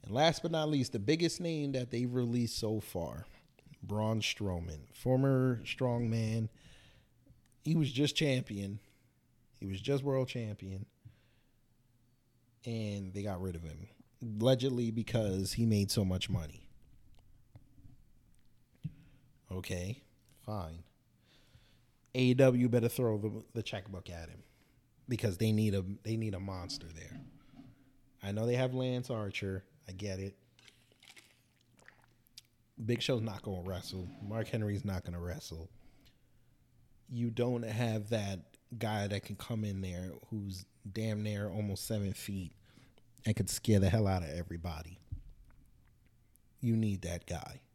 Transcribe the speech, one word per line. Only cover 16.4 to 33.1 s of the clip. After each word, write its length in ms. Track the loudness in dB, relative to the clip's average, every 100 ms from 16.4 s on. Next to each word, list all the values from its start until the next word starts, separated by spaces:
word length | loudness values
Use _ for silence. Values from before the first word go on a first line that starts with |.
| -2 -10 -18 -20 -20 -20 -20 -20 -20 -20 -20 -20 -20 -20 -20 -20 -20 -20 -20 -20 -20 -20 _ _ -14 -14 -20 -20 -20 -20 _
Okay, 520 | -8 -4 -4 -4 -6 -12 _ _ -18 -8
fine. 380 | -6 -6 -10 -16 _ _ _ _ -20 _ -20 -20 _ _ _ _
A 60 | 2
E 140 | 4
W 340 | 8 8 8 6
better 200 | 6 4
throw 300 | 2 2 2
the, 260 | -2 -4 -8
the 80 | -8
checkbook 460 | -6 -6 -8 -12 -10
at 180 | -12 -12
him 140 | -14 -20 _ _ _ _ _ -4
because 300 | 0 0 2
they 140 | 4
need 220 | 6 4
a, 100 | 2 0 -6
they 140 | -4 -2
need 180 | -2
a 60 | -4
monster 480 | -6 -6 -6 -8 -10
there. 260 | -14 -14 -14 -16 -20 -20 -20 -20 -20 -20 _ _ _
I 100 | -4
know 140 | 0 2
they 100 | 2
have 180 | 2
Lance 360 | 0 0 -2 -2
Archer. 540 | -4 -2 -2 -2 -4 -6 -20 -14
I 60 |
get 260 | -8 -6 -4
it. 160 | -6 -8 _ _ -20 _ _ _ -20 -20 -20 _ _ _ _ _ -20 -20 -20 _ _ -20 -20 _ _ -8 -2
Big 160 | 0
Show's 180 | 2